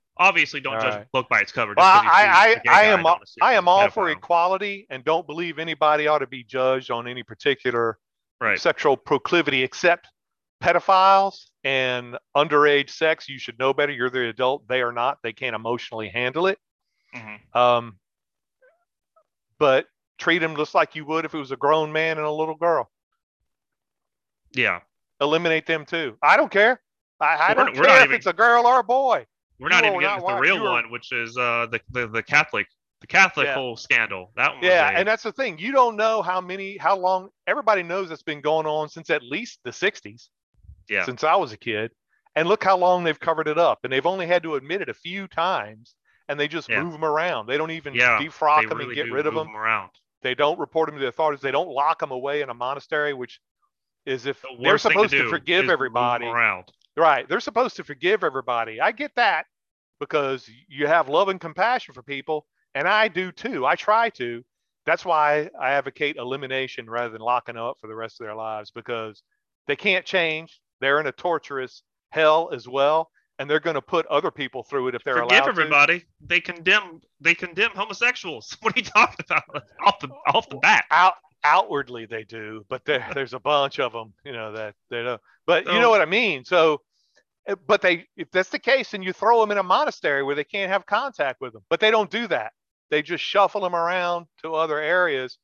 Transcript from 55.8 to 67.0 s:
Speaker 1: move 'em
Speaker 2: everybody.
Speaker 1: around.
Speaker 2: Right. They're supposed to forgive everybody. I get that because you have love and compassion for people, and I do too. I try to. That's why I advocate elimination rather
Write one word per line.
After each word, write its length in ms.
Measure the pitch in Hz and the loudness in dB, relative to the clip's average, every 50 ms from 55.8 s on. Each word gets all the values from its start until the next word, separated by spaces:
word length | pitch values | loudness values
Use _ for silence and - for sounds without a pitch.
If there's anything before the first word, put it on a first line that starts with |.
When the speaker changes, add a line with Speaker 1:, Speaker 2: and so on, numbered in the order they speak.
| 131 127 113 | 0 -2 -2
Speaker 1:
move 200 | 123 123 123 123 | 0 0 0 0
'em 80 | 117 120 | -2 -4
Speaker 2:
everybody. 20 | |
Speaker 1:
around. 480 | 117 117 117 117 110 98 90 92 _ _ _ _ _ - | -4 -2 0 0 0 0 -2 -8 _ _ _ _ _ -2
Speaker 2:
Right. 320 | 143 165 160 143 127 - 131 | 2 4 4 4 2 0 -4
They're 120 | 160 226 | -6 -6
supposed 360 | - - 214 226 262 254 - | -6 -4 -2 -2 -2 -2 -4
to 80 | - 170 | -10 -16
forgive 400 | - 147 127 135 180 208 202 185 | -16 -12 -4 -2 0 0 0 0
everybody. 560 | 160 135 139 131 139 120 117 113 110 110 113 | -2 -4 -4 -4 -2 -2 -2 -2 -4 -4 -2
I 120 | 147 202 240 | -2 -2 -2
get 220 | 214 294 294 - | -2 -10 -8 -2
that 300 | 254 240 208 175 156 - _ _ _ _ _ _ _ _ _ _ - | 0 0 0 0 -2 -4 _ _ _ _ _ _ _ _ _ _ -14
because 480 | 147 - - 151 143 135 135 127 - - 110 123 _ _ | -10 -4 -2 -2 -2 -2 -4 -6 -10 -16 -20 _ _ _
you 180 | 143 135 147 143 | -8 -4 0 2
have 200 | 160 170 151 131 | 2 2 2 2
love 180 | 143 165 196 190 | 2 2 2 2
and 100 | 190 180 | 0 -6
compassion 540 | - 165 151 - 190 226 254 247 - - 135 | -8 -12 -4 -2 -2 0 0 -2 -6 -10 -20
for 80 | 131 120 | -20 -14
people, 420 | 139 143 135 131 - 156 151 - _ _ _ _ _ - | -12 -12 -10 -8 -6 -6 -8 -8 _ _ _ _ _ -6
and 140 | 135 151 180 | -4 0 2
I 200 | 208 214 220 214 | 2 2 2 0
do 240 | 156 175 185 185 175 | 0 -4 -8 -8 -8
too. 340 | - - - 254 - 127 | -10 -10 -8 -6 -2 0
I 100 | 135 170 | 0 0
try 340 | 175 - - 214 226 233 233 - | 0 0 0 2 2 2 -2 -4
to. 320 | - 127 120 120 117 123 _ _ _ _ _ _ _ - | -6 -8 -8 -8 -10 -14 _ _ _ _ _ _ _ -2
That's 180 | - 165 170 - | -2 -2 -2 0
why 460 | 185 165 156 151 147 147 151 151 175 - - | 0 2 2 4 2 2 0 -2 -4 -8 -6
I 120 | - 131 139 | -4 -2 -2
advocate 440 | 143 131 139 - - 156 143 147 143 | -2 -2 -4 -8 -6 -6 -6 -6 -6
elimination 720 | 120 123 135 143 139 127 131 131 131 127 - - 117 113 | -8 -8 -8 -8 -8 -6 -6 -6 -6 -6 -10 -14 -14 -8
rather 200 | 113 120 | -6 -6